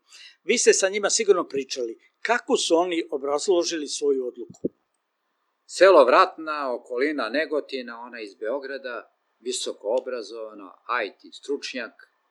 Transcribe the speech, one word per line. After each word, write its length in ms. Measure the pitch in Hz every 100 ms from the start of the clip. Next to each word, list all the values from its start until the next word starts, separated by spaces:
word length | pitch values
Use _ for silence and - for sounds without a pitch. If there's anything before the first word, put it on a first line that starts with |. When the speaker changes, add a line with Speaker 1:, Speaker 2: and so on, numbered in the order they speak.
| _ - - _
Speaker 1:
Vi 140 | 160 240
ste 160 | 233
sa 160 | - 190
njima 200 | 208 196
sigurno 380 | - 196 185 131
pričali. 520 | 139 131 131 117 110 _ _
Kako 360 | - 233 - 233
su 180 | - 165
oni 320 | 180 165 165
obrazložili 760 | 147 139 147 208 180 170 170 139
svoju 400 | - 143 135 123
odluku? 420 | 120 113 - - - _ _ _ _ _ _ _ _ -
Speaker 2:
Selo 400 | - 185 175 123
Vratna, 680 | 156 185 - 160 151 139
okolina 560 | 120 - 123 143 147 110
Negotina, 720 | 131 156 147 - 135 120 117
ona 200 | 120 117
iz 140 | 107 95
Beograda, 800 | 107 139 135 135 123 117 - _ _ _
visoko 560 | 117 120 123 - 101 127
obrazovana, 720 | 127 123 101 113 110 104 95 - - 120 101
I 40 |
T 80 | - 90
stručnjak, 580 | - - 139 - 127 110 - - _ _